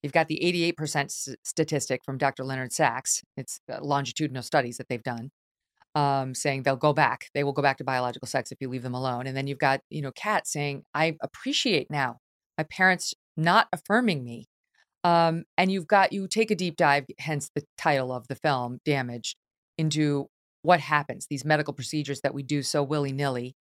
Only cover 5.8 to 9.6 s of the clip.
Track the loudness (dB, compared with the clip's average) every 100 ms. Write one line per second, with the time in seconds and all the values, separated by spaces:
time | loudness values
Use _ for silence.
5.8 | _ 0 2 2 -2 -2 -2 0 0 2
6.8 | 2 4 2 2 -6 -2 0 2 2 0
7.8 | -2 -2 -2 -6 -6 -4 -6 -10 -8 -8
8.8 | -6 -4 -4 -4 -6 -6 -6 0